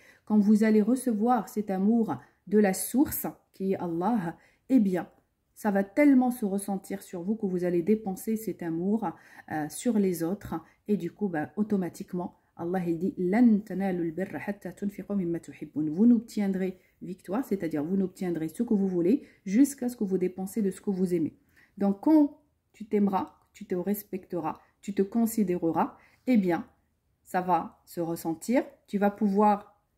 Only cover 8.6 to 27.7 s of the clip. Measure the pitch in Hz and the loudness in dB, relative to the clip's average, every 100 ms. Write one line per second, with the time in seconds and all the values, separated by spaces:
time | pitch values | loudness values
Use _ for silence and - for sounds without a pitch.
8.6 | 170 160 185 220 190 - - - - 156 | -6 -4 -2 -2 -2 -8 -16 -20 -10 -8
9.6 | 151 - 247 214 190 170 160 202 - 160 | -6 -4 -2 2 2 0 -2 -4 -6 -10
10.6 | - _ - 208 170 - 208 160 151 - | -10 _ -4 -2 -2 -6 -6 -4 -6 -4
11.6 | 214 202 175 - 190 175 185 - _ - | -2 -2 -2 -8 -10 -8 -8 -12 _ -12
12.6 | 170 185 175 165 180 - 180 208 247 202 | -6 -4 -2 -2 -4 -2 0 4 6 4
13.6 | - 185 196 180 170 160 190 147 - 202 | 0 -4 -4 -2 -4 -4 -8 -8 -8 -10
14.6 | 180 175 202 196 190 202 170 165 - - | -12 -8 -8 -8 -6 -4 -2 -4 -8 -14
15.6 | 156 - 151 156 233 233 233 - 196 185 | -10 -4 -4 4 6 6 2 -4 -2 -2
16.6 | 185 185 _ _ 170 185 - 196 269 196 | -4 -6 _ _ -14 -14 -6 -6 -4 -4
17.6 | 170 151 151 196 185 - 180 165 160 - | -2 -4 -2 -2 -2 -4 -4 -4 -4 -4
18.6 | 233 208 196 180 170 254 - _ 190 202 | 0 0 2 2 2 2 -2 _ -2 4
19.6 | 277 - 247 240 202 185 180 185 190 - | 4 2 -8 -4 -2 0 -2 -4 -6 -2
20.6 | 196 - - 185 185 175 151 - _ _ | -2 -2 -4 -2 0 0 -2 -6 _ _
21.6 | _ - 202 196 - 311 294 - _ _ | _ -2 -2 0 4 6 6 0 _ _
22.6 | _ _ 214 208 196 190 311 - _ - | _ _ -4 2 2 2 -4 -10 _ -20
23.6 | 208 180 175 208 - 185 - 175 156 - | -6 -4 -2 -4 -6 -12 -8 -6 -6 -8
24.6 | _ _ - 202 196 233 226 226 190 175 | _ _ -6 -2 0 0 0 2 0 0
25.6 | 165 160 220 - _ _ - 247 185 170 | 0 0 -2 -4 _ _ 2 2 4 0
26.6 | - _ _ _ _ _ - 185 180 170 | -6 _ _ _ _ _ -8 -4 0 0
27.6 | - | -2